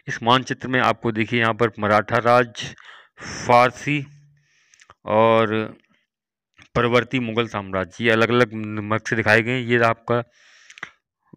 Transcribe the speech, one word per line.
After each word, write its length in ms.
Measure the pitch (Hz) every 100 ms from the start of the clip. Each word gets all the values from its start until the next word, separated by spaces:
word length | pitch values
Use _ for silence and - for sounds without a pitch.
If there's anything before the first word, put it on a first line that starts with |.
| -
इस 160 | -
मानचित्र 440 | 113 127 123 131 127
में 120 | 127
आपको 320 | 113 113 120
देखिए 280 | 110 110 120
यहाँ 140 | 113
पर 180 | 110 117 107
मराठा 380 | 104 104 104 120
राज, 580 | 113 120 120 - 135 - - - _ _
फारसी 880 | - - - 120 123 - - 147 135 - _ _ _ _ _ _ _ _ -
और 680 | 107 113 113 110 110 110 110 _ _ _ _ _ _ _ _ - -
परवर्ती 440 | 120 123 113 131
मुगल 280 | 117 110 113
साम्राज्य, 560 | 107 98 95 90 -
ये 60 | 117
अलग-अलग 400 | 110 113 120 120
नक्शे 640 | 110 107 107 104 110 - 113
दिखाए 260 | 107 107
गए 100 | 113
हैं। 100 | 127
ये 180 | 117 120
आपका 440 | 117 113 - 120 120 _ _ _ _ - - _ _ _ _